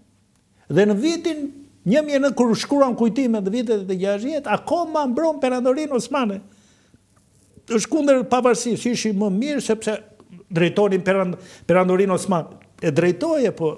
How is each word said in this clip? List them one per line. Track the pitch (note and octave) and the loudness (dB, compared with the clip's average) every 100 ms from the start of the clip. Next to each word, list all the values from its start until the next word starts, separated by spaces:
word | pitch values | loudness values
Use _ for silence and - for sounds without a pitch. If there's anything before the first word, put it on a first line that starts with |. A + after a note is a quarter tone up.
| _ _ _ _ _ _ - | _ _ _ _ _ _ -2
Dhe | D3+ G#3 | 2 4
në | G3+ | 2
vitin | D#4 E4+ E4+ D4+ C#4 - - _ E3+ | 0 -2 -4 -6 -8 -12 -20 _ 0
një | C#4+ | 0
mijë | D4+ C#4 | 2 0
në, | C#4 A#3 | 0 2
kur | A#3+ G#3 | 0 0
shkruan | - C#4+ C4 A#3 | 0 2 2 2
kujtimet | A#3 A#3 B3+ A3 | 0 0 0 0
në | F#3+ | -2
vitet | A#3+ A#3+ G#3+ F#3+ | -4 -2 -2 -2
e | F#3 | -4
gjashtëdhjetë, | G3 G3+ B3+ D4+ - | -2 -2 -4 -6 -2
akoma | - - E4+ E4 D#4 C#4 | -2 0 -2 0 -2 -2
mbron | A#3+ D#4+ D4 | 0 0 0
perandorin | C4 B3+ B3+ C4 D4+ | -2 0 0 0 -2
osmane. | B3+ - C#4+ A3 G3 - _ _ _ _ _ _ _ _ _ _ - - | -4 -2 -2 -2 -4 -12 _ _ _ _ _ _ _ _ _ _ -20 -4
Është | A3+ - | -2 0
kundër | D#4 C#4+ C4 | 0 4 2
pavarësisë, | A3+ B3 B3 A#3+ A#3+ G3 B3 | 2 2 2 2 0 -2 -2
ishin | A3+ A3 G3 | -2 -2 0
më | G#3 | 0
mirë | F#3+ C#4+ C#4 | -2 -2 -2
sepse | - A3 A3 G#3 - - _ F3+ - | -2 -2 -4 -6 -10 -20 _ -20 -6
drejtonin | F3 F3 G3 G#3 F#3 | 0 2 2 2 2
perand-, | F#3 G3 F#3 E3 - - - | 0 0 0 -6 -12 -8 0
perandorin | F3+ F#3 F#3 G3 | 2 4 2 2
osmane. | F3 - F3 C#3+ - - _ | 0 0 -2 -4 -12 -20 _
E | E3+ | -2
drejtoje, | C#3+ F3 E3+ D#4+ D#4 D3+ | 2 2 0 0 0 0
po | B2+ D#3 | 0 -4